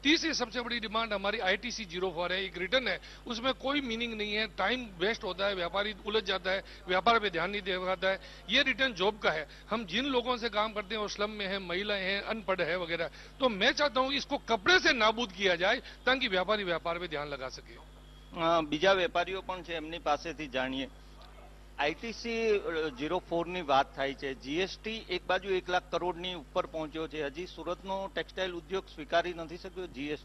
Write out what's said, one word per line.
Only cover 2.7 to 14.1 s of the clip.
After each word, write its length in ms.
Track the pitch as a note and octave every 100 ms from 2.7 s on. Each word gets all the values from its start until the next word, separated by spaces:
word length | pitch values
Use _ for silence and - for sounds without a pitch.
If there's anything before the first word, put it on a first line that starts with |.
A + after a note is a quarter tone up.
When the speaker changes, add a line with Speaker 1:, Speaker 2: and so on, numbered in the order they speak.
| B3+ A3+
Speaker 1:
है, 120 | E3+ - - -
उसमें 260 | A3+ C4
कोई 280 | B3+ C4 C#4+
मीनिंग 320 | C4+ A3+ A#3
नहीं 200 | A3 G#3
है, 140 | G#3 A3
टाइम 400 | - F#3+ B3+ A#3 F3+
वेस्ट 240 | F#3 A3+
होता 240 | G3+ F3 G3
है, 80 | F#3+
व्यापारी 400 | E3+ F#3+ G#3 G3 G3+
उलझ 180 | G#3+
जाता 280 | F#3+ F#3+ F#3
है, 120 | F#3+ - - -
व्यापार 320 | F3+ F#3+ A3+
पे 100 | G#3
ध्यान 220 | E3 F3
नहीं 100 | G#3
दे 160 | F#3+ F#3
पाता 300 | F#3 F#3 F#3+
है। 120 | F#3+ - - -
ये 140 | A#3+
रिटर्न 300 | C4+ A#3 C4+
जॉब 260 | F#3 F#3+ G#3+
का 120 | G#3
है, 160 | D#3+ D3 - -
हम 160 | A3 G3+
जिन 200 | G3 C#4+
लोगों 320 | B3+ A#3+ B3
से 120 | A3+
काम 240 | G#3 A3
करते 220 | G#3 F#3+ A3
हैं, 60 |
वो 60 | G#3
स्लम 220 | - G#3
में 180 | G#3+ G3
हैं, 100 | G3
महिलाएं 460 | F3+ F3 G#3 G3+
हैं, 180 | F#3 G3+
अनपढ़ 400 | - A3 G3 F#3
है 160 | D#3+ F3+
वगैरह, 300 | E3+ E3 D#3+ - - -
तो 100 | C4
मैं 220 | G3 A#3
चाहता 280 | D4+ D4 A#3
हूँ 140 | C4